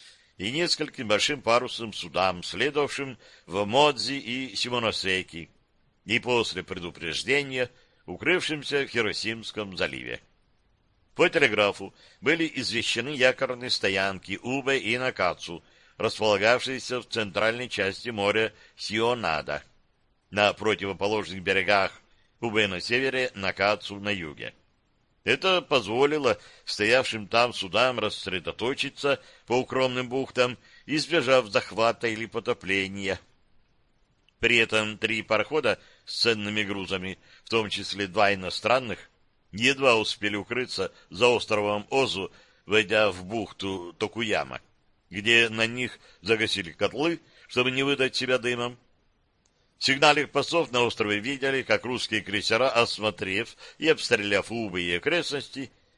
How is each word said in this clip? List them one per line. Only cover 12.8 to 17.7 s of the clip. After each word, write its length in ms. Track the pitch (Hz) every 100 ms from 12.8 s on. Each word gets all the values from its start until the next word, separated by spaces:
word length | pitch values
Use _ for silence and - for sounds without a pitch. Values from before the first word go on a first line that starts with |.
| - 120 123
якорные 600 | 147 127 120 131 123 123
стоянки 720 | - 101 95 98 95 - 98
Убе 380 | 120 135 131 135
и 180 | 98 123
Накацу, 640 | 127 104 90 80 - 82 - _ _ -
располагавшиеся 1040 | 110 - 107 101 107 123 123 131 - 123
в 60 | 107
центральной 640 | 117 104 87 110 120
части 400 | 123